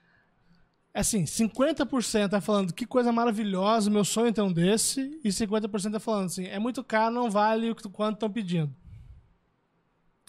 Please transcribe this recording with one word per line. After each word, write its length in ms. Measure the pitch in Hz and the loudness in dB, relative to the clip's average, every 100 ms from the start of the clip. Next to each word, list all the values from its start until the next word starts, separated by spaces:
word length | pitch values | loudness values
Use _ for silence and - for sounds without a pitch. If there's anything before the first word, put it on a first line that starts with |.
| _ _ _ _ _ _ _ _ _ | _ _ _ _ _ _ _ _ _
É 60 | - | -2
assim, 260 | 196 214 151 | 0 0 0
cinquenta 600 | - 220 - 277 311 262 | 0 -2 2 0 2 0
por 180 | 269 | 0
cento 280 | - 220 202 | 0 0 2
tá 100 | 202 | 0
falando, 320 | - 202 190 | 2 0 0
"Que 120 | - 240 | -4 -2
coisa 280 | 254 240 | 2 2
maravilhosa, 760 | 233 233 214 214 185 202 226 208 | 2 0 0 -2 0 2 2 2
meu 140 | 208 | 2
sonho 240 | 196 214 233 | 2 2 0
é 40 | |
ter 80 | 214 | 2
um 100 | 196 | 0
desse", 720 | 170 180 220 - 269 269 311 | 2 4 2 0 -2 -6 -4
e 80 | 220 | -2
cinquenta 380 | 185 220 220 214 | -2 0 -2 -2
por 100 | 208 | -4
cento 140 | 208 | -4
tá 60 | 214 | -4
falando 240 | 233 214 185 | -2 -2 -2
assim, 220 | 185 185 | -6 -6
"É 120 | 202 | -4
muito 240 | 233 247 | -4 -4
caro, 300 | 233 220 220 240 | -2 0 2 0
não 140 | 240 | 0
vale 380 | 208 214 226 226 | 2 2 2 0
o 60 | 220 | -4
que, 120 | 202 | -8
quanto 300 | 185 214 214 | -4 -4 -2
tão 120 | 220 | -4
pedindo." 460 | 208 185 175 147 131 - - - - _ _ _ _ _ _ _ _ _ _ | -4 -2 0 -2 -6 -20 -20 -20 -20 _ _ _ _ _ _ _ _ _ _